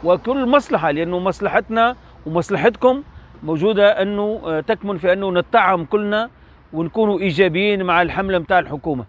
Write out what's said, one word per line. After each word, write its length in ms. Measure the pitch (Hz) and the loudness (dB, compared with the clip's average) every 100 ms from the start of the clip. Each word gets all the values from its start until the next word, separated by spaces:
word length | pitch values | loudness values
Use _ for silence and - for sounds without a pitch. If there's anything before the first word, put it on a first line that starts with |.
وكل 420 | 165 180 - 277 247 | 2 0 2 -2 2
مصلحة، 440 | 285 - 226 156 | 2 2 0 0
لأنه 280 | 147 170 180 | -2 -2 -2
مصلحتنا 760 | 185 175 196 214 208 220 233 247 - - - | -2 -2 0 0 -2 0 0 0 -14 -18 -4
ومصلحتكم 760 | 165 165 190 180 220 247 262 294 - - - | -4 -2 0 0 2 2 2 -4 -20 -20 -14
موجودة 600 | 151 160 190 208 202 214 | -6 -2 0 4 4 4
أنه، 380 | 196 202 208 220 | -2 -2 -4 -4
آه، 160 | - 160 | -4 -6
تكمن 380 | 151 220 202 190 | -2 -4 -4 -4
في 140 | 180 | 0
أنه 180 | 185 196 | 0 0
نتطعم 520 | 180 175 226 190 185 | -2 0 2 2 0
كلنا 460 | 156 208 208 214 233 - - - _ | 0 -2 0 -2 -4 -10 -20 -20 _
ونكونوا 480 | 156 170 220 220 196 | -6 -6 0 0 2
إيجابيين 640 | 196 151 190 165 208 202 | -2 2 2 2 0 0
مع 180 | 185 170 | 0 2
الحملة 360 | 175 - 190 185 | 2 -2 -2 -2
متاع 200 | 160 185 | 2 0
الحكومة. 460 | - 143 165 135 | 0 -6 -6 -6